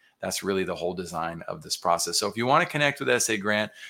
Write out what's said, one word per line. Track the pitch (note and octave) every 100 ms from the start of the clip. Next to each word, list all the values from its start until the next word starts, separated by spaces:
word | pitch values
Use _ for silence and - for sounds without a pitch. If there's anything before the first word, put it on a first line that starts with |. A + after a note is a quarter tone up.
| _ _
That's | F#2+ -
really | F#2+ F#2+
the | F2+ E2
whole | F2
design | F2+ F2 E2 E2 E2 -
of | F2
this | D2+ -
process. | F2+ E2+ - E2+
So | G#2
if | A2
you | B2
wanna | D3+ F3
connect | D3+ C#3+ C#3
with | C3
S | B2 -
A | A2
Grant, | G2+ G#2+ G#2+ - -